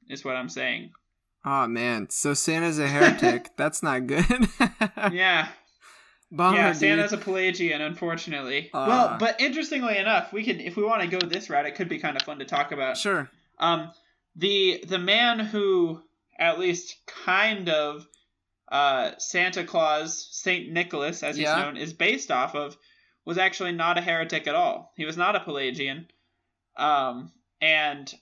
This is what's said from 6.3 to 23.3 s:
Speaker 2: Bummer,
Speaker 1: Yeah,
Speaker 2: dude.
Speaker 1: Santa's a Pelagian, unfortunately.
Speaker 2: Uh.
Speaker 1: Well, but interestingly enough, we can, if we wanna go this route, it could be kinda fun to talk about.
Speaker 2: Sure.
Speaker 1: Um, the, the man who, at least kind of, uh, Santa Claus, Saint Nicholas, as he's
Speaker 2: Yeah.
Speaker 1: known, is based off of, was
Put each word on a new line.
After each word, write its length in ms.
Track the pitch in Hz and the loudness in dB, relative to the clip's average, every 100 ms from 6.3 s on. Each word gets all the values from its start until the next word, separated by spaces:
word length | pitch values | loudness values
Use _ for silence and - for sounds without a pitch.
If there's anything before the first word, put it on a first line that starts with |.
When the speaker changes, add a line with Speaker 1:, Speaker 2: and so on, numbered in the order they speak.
Speaker 2:
Bummer, 260 | 165 180 190 | 2 4 6
Speaker 1:
Yeah, 120 | 170 | 4
Speaker 2:
dude. 60 | 156 | 4
Speaker 1:
Santa's 340 | 190 214 208 | 4 4 2
a 40 | 208 | -2
Pelagian, 640 | 202 190 185 180 170 151 | -2 0 0 0 -2 -2
unfortunately. 880 | 151 170 170 165 175 147 127 139 156 | -4 -4 -6 -6 -6 -8 -4 -4 -4
Speaker 2:
Uh. 140 | 139 135 | -2 2
Speaker 1:
Well, 300 | 247 240 113 | 4 4 2
but 220 | 226 - | -2 2
interestingly 560 | 269 302 302 285 240 202 | 0 0 -4 -4 -2 0
enough, 340 | 208 196 - | 2 2 0
we 120 | 196 | -4
can, 160 | 247 170 | -4 -4
if 160 | 175 190 | -4 -2
we 60 | |
wanna 240 | 214 220 175 | 0 0 0
go 100 | 185 | -2
this 300 | 170 165 - | -2 -4 -2
route, 160 | 143 143 | -2 -2
it 80 | |
could 160 | - 170 | -4 -6
be 80 | 160 | -4
kinda 240 | 156 139 | -4 -4
fun 140 | - 147 | -6 -8
to 80 | 135 | -4
talk 260 | 143 143 | -2 -2
about. 260 | 139 135 127 | -2 -4 -2
Speaker 2:
Sure. 340 | 202 180 135 _ _ - | -2 -2 -4 _ _ -2
Speaker 1:
Um, 340 | 165 165 160 - _ _ _ 165 | 0 0 -4 -16 _ _ _ -2
the, 480 | 196 202 185 175 170 | 2 4 2 2 -4
the 120 | 185 | -2
man 400 | 180 220 240 226 | 2 4 4 2
who, 640 | 214 214 196 185 165 165 _ _ _ - | -2 0 2 4 2 -2 _ _ _ 0
at 220 | 170 165 | 0 2
least 380 | 180 175 - - - | 0 -2 -6 -18 -18
kind 600 | - - 190 220 208 170 | -8 0 2 2 0 0
of, 360 | 156 147 147 - _ _ _ _ _ - | 0 0 -6 -16 _ _ _ _ _ -4
uh, 420 | 139 143 131 117 - | 2 2 2 -2 -4
Santa 460 | - 180 180 180 | -4 0 0 0
Claus, 640 | 170 170 156 151 160 - - | -2 2 2 2 -2 -8 -10
Saint 380 | - 190 180 - | -6 -2 -2 -2
Nicholas, 500 | 165 175 156 147 170 | -2 -2 -2 -4 -4
as 140 | 147 147 | -6 -2
he's 80 | 151 | 0
Speaker 2:
Yeah. 160 | 160 | 2
Speaker 1:
known, 160 | 147 143 | 0 -6
is 160 | 160 | -10
based 360 | 160 185 262 - | 0 0 0 -2
off 220 | 127 127 | 0 0
of, 220 | 147 143 - _ _ _ _ | -4 -8 -10 _ _ _ _
was 140 | - | -6